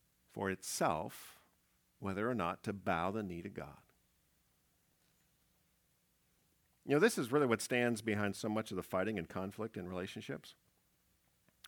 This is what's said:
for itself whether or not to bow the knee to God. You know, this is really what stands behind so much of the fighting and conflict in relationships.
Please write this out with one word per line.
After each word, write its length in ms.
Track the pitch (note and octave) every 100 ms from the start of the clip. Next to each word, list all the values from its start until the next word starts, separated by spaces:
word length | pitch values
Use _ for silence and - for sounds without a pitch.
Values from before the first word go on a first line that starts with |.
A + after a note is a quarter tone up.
| _ _ _
for 200 | G#2+ G2
itself 880 | F#2+ - - D#3 D#2+ G#2+ - - - _ _ _ _ _ -
whether 300 | G2 F#2+ A#2
or 60 | A#2+
not 280 | E2+ F#2+
to 80 | A2
bow 400 | G2 G2 E2+ F2+
the 120 | A2
knee 180 | G2 E2+
to 80 | F2+
God. 180 | - D2 C#2+ _ _ _ _ _ _ _ _ _ _ _ _ _ _ _ _ _ _ _ _ _ _ _ _ _ _ _ _ _ _ B2
You 80 |
know, 60 | C#3+
this 180 | A3+ -
is 140 | A#2+
really 160 | D3 C3
what 140 | A2+
stands 400 | - B2 A#2+ A2
behind 340 | A2 G#2 G#2 G2
so 120 | A2+
much 220 | A2 -
of 60 | F#2
the 60 |
fighting 340 | - F#2 G2 G#2
and 100 | E2+
conflict 480 | F#2+ F#2+ G#2 A2 G2+
in 120 | F2
relationships. 680 | F2+ F#2+ A2 G2+ D3 - - _ _ _ _ _ _ _ _ _ _